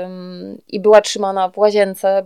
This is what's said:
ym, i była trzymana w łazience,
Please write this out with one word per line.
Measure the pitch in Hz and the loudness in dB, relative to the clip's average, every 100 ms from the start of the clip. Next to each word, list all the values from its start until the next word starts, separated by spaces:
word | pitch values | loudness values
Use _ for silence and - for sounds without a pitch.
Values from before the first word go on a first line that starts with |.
ym, | 185 185 180 180 196 202 _ | -8 -14 -16 -16 -16 -16 _
i | 208 | -4
była | 208 214 | 4 6
trzymana | 208 208 196 196 185 | 4 -2 -4 -2 -4
w | 196 | 0
łazience, | 208 208 196 190 196 196 | 0 2 0 0 -2 -2